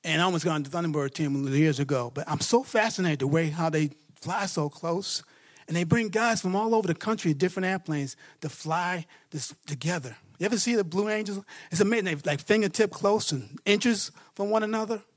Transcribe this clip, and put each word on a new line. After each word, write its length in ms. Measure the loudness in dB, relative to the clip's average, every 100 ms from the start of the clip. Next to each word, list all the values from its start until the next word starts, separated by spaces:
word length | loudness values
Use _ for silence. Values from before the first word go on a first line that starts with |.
And 180 | 0 2
I 40 | 2
almost 200 | 2 0
got 100 | 0
on 80 |
the 60 | -2
Thunderbird 440 | -2 0 0 -2
team 340 | -2 -2 0 0
years 260 | 4 4 4
ago. 320 | 0 0 -2
But 160 | -6 -4
I'm 100 | -2
so 240 | 2 2
fascinated 560 | 4 0 2 0 0 0
the 80 | 2
way 220 | 2 0
how 200 | 0 0
they 220 | 2 0 -4 _ -14
fly 300 | -6 -4 -2
so 240 | -2 -4
close. 520 | -4 -4 -4 -4 -8 -8 -20 -20 -20 -6
And 80 | -4
they 80 |
bring 240 | 2 2 2
guys 340 | 2 2 2
from 140 | 0 0
all 180 | 2
over 140 | 2 2
the 80 | -2
country, 380 | -2 -2 0
different 320 | 0 0 0 -2
airplanes, 500 | -2 -4 -4 -4 -8 -20 _
to 80 | -10
fly 560 | -8 -4 -2 -2 -4 -8 -20 _
this 220 | -6 -6 -8 -12
together. 520 | -6 -2 -2 -6 -16 -20 -4
You 60 | -2
ever 120 | 0
see 180 | 2 2
the 80 |
Blue 260 | 0 0 0
Angels? 340 | -2 -2 -6 -10 -20 -6
It's 100 | 2
amazing. 240 | 4 4 0
They're, 120 | -2 -2
like, 140 | -4
fingertip 520 | 2 2 4 2 0
close 400 | 2 2 2 0
and 280 | -2 -6 -6 2
inches 460 | 2 4 0 -2 -10 -20
from 160 | -6 0
one 140 | 0
another. 400 | 0 -2 -2 -4 -6